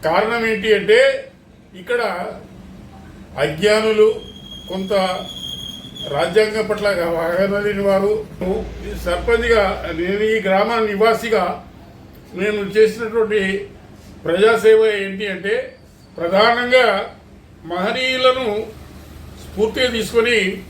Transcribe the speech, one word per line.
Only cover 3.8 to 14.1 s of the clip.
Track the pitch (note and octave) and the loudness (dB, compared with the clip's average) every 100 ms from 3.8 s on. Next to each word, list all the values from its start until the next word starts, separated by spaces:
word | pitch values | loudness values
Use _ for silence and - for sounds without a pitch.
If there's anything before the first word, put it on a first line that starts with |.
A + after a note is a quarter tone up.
| A3 G#3+ G#3+ - - - - - - | 2 4 4 2 -8 -18 -18 -18 -10
కొంత | F#3 F#3+ G3+ F#3 F#3 - - - - - - - - - | -8 -2 0 0 -2 -8 -12 -12 -12 -12 -16 -18 -14 -6
రాజ్యాంగం | C#3+ F3 F#3 G#3+ G#3+ G#3 | -4 0 2 2 0 -4
పట్ల | G3+ G3+ | -2 0
అవగాహన | F#3 E3+ E3 E3 F3 G3 G3+ | 0 -2 -2 -2 0 0 0
లేని | G3+ G3+ | -2 0
వారు. | G3+ G3 G3 G#3+ G#3 - F#3 A3 G#3+ - G3+ G3+ F3 | 2 2 2 0 -4 -8 -4 -4 -6 -10 -10 -8 -4
సర్పంచ్గా | F3 G3+ A#3 A#3 A3+ G3 G3 - D#3+ | -4 0 0 4 2 2 -2 -6 -4
నేను, | F3+ G3+ | -2 0
ఈ | A3 A3 | 0 0
గ్రామ | G3 F#3+ G#3+ A#3 G#3+ | 2 2 2 0 -2
నివాసిగా | G3+ A3 A3 A3+ G#3+ F3 - - - - - - - - F3 | 2 2 2 0 0 0 -4 -12 -20 -20 -20 -20 -20 -16 -4
నేను | G#3 G#3 | -2 -2
చేసినటువంటి | G3 G#3+ G#3+ G#3+ A3 A3+ G#3 G#3+ F#3+ G3 - - - - - | -2 4 4 4 -4 0 0 0 0 -2 -6 -16 -20 -20 -20